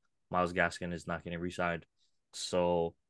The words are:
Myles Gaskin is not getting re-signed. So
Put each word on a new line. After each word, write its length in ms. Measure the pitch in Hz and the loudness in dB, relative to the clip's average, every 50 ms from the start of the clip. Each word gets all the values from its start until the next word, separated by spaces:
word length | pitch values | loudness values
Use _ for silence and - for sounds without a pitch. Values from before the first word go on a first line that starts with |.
| _ _ _ _ _ - | _ _ _ _ _ -2
Myles 220 | 90 90 90 87 87 | 0 2 2 2 2
Gaskin 400 | 92 87 85 - - 90 87 87 | 2 2 2 0 -2 -6 -6 -6
is 120 | 82 - | -6 -4
not 180 | - 85 82 - | -4 -6 -4 -4
getting 140 | 85 87 85 | -6 -6 -4
re-signed. 460 | 87 90 87 - 90 87 85 82 - - _ _ _ _ _ _ _ _ | -4 -4 -2 0 0 0 0 -2 -6 -10 _ _ _ _ _ _ _ _
So 640 | - - - - - 90 87 87 87 87 85 82 - _ _ _ | -12 -10 -6 -2 2 2 4 4 4 4 2 0 -2 _ _ _